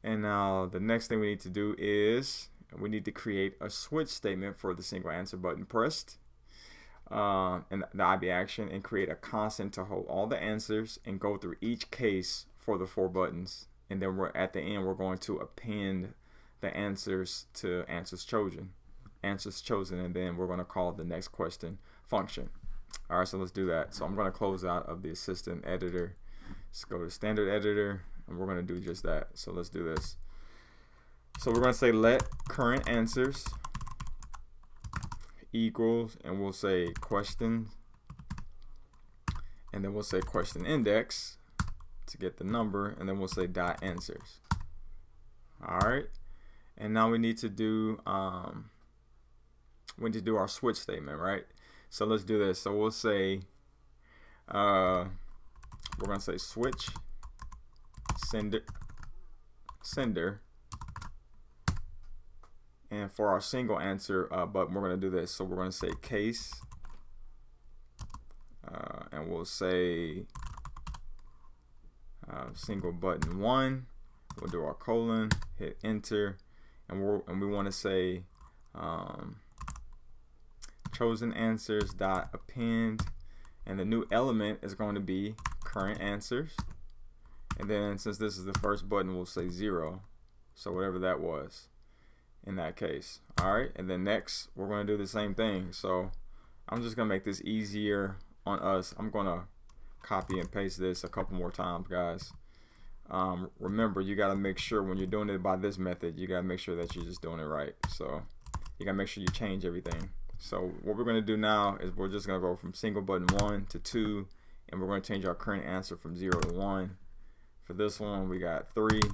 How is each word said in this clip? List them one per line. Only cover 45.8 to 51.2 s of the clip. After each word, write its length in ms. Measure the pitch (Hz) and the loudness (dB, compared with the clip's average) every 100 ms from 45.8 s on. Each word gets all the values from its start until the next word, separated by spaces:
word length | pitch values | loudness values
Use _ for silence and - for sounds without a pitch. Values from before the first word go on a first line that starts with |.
| 104 131 - - - - - - - - | 4 4 -2 -8 -8 -12 -14 -18 -20 -8
and 160 | 107 | 0
now 180 | 110 113 | 4 6
we 80 | 117 | 6
need 200 | 113 113 | 4 2
to 100 | 113 | -2
do, 520 | 98 110 110 110 110 - | 2 2 4 2 0 -2
um, 640 | 98 95 90 90 - 110 - - - - - - - - - - - - - | 0 0 -4 -6 -8 -12 -18 -20 -20 -20 -20 -20 -20 -20 -20 -20 -20 -18 -4
we 120 | 113 | -2
need 40 | |
to 60 | 110 | 0
do 160 | 98 110 | 2 4
our 120 | 95 | 2
switch 280 | - 123 110 | 2 2 2
statement, 420 | - - 71 | -2 -6 -6
right? 260 | 76 | -2